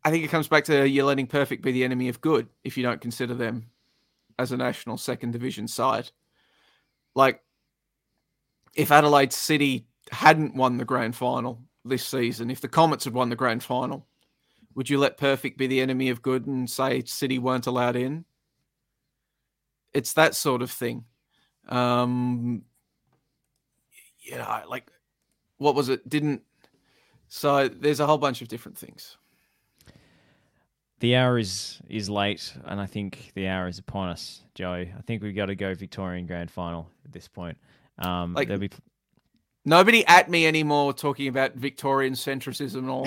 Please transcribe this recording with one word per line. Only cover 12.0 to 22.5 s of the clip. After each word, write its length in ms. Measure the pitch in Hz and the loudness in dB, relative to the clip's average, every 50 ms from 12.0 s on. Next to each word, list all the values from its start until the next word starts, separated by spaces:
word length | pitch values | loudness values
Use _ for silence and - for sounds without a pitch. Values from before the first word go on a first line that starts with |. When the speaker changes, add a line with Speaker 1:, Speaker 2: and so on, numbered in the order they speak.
| - | -4
Speaker 1:
season, 440 | - - 135 120 117 123 110 117 113 | -6 -4 -2 -2 -2 -2 -4 -6 -8
if 100 | 131 - | -8 -8
the 80 | - 107 | -10 -2
Comets 380 | - 165 160 160 151 - - | 4 4 4 4 4 0 -4
had 80 | 139 113 | -6 -2
won 160 | 123 127 120 | -2 -2 -2
the 80 | 120 113 | -2 -2
grand 260 | 131 123 113 113 - | -2 -2 -2 -2 -4
final, 420 | - 127 127 131 131 139 143 - _ _ _ _ _ _ _ _ _ _ _ _ _ _ | -4 -4 -4 -4 -4 -8 -12 -14 _ _ _ _ _ _ _ _ _ _ _ _ _ _
would 140 | 131 131 - | -8 -4 0
you 80 | 143 139 | 2 2
let 200 | 139 135 - - | 2 2 0 0
perfect 400 | 147 139 135 131 - 135 - - | 0 0 0 0 -2 -8 -4 -2
be 100 | 135 127 | -2 0
the 120 | 131 131 | 2 2
enemy 300 | 131 131 131 127 131 127 | 2 0 0 0 0 -2
of 120 | 123 117 | -2 -2
good 260 | _ 135 131 131 120 143 | _ -2 -2 -2 -2 -4
and 220 | 139 131 127 120 | -4 -4 -4 -6
say 340 | - - 131 135 127 131 120 | -4 -2 -2 0 0 -2 -4
City 340 | - - - - 131 131 127 | -6 -6 -4 -2 -2 -2 0
weren't 280 | 120 127 127 127 123 127 | 0 0 0 0 -2 -2
allowed 280 | 123 127 123 120 123 | 0 0 0 0 0
in? 300 | 123 123 131 147 160 165 _ _ _ _ _ _ _ _ _ _ _ _ _ _ _ _ _ _ _ _ _ _ _ _ _ _ _ _ _ _ _ _ _ _ | 0 -2 -2 -4 -8 -10 _ _ _ _ _ _ _ _ _ _ _ _ _ _ _ _ _ _ _ _ _ _ _ _ _ _ _ _ _ _ _ _ _ _
It's 200 | 139 123 - - | -4 -4 -2 2
that 220 | 156 160 160 - | 4 4 4 4
sort 260 | - - 151 127 123 | 0 0 0 0 0
of 100 | 123 123 | -2 -6
thing. 340 | - - 127 117 120 120 113 _ _ _ _ _ _ _ _ _ _ _ _ - | -6 -6 -6 -6 -6 -8 -12 _ _ _ _ _ _ _ _ _ _ _ _ -6
Um, 960 | - 123 123 123 123 123 123 123 123 123 123 123 123 120 117 120 | -2 0 0 2 2 2 2 0 0 -2 -2 -2 -2 -2 -2 -4